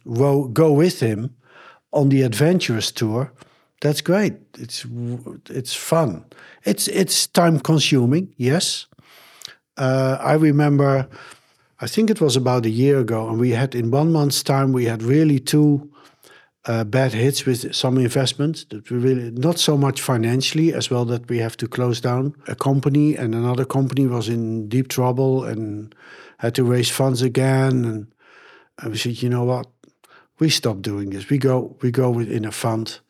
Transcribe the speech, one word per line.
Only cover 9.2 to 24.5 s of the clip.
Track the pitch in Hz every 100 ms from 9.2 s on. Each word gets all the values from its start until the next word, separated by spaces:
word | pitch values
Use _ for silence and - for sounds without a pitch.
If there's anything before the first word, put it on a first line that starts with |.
| - - - - _ -
Uh, | 131 131 131 131
I | 139
remember, | 156 160 143 147 143 139 135 135 - - - _ _ _ _
I | 120
think | - 220
it | 214
was | 156 123
about | 127 127
a | 113
year | 110 135 139
ago, | 117 113 110
and | 110
we | 123
had, | 117 135
in | 120 113
one | 135 160
month's | 160 143 135
time, | - 135 135
we | 127
had | 117 113
really | 113 147 160 139
two, | 123 151 147 143 147 - - _ - - _ _
uh, | - 117
bad | 110 127 131
hits | 110 131 139
with | 135 120 -
some | - 131 131
investments | 123 135 131 - 147 160 -
that | 107 -
we | 123
really, | 127 127 117
not | 120 151 170
so | - 147
much | 139 127
financially | - 120 113 127 131 156 165
as | 127 117
well, | 123
that | 120 120 120
we | 120
have | 113 -
to | 120
close | - 123 117
down | 123 127 139 - -
a |
company, | 127 139 139 139 143 147 147
and | 120
another | 113 123 127
company | 127 135 135 127 131
was | 120 107
in | 117 113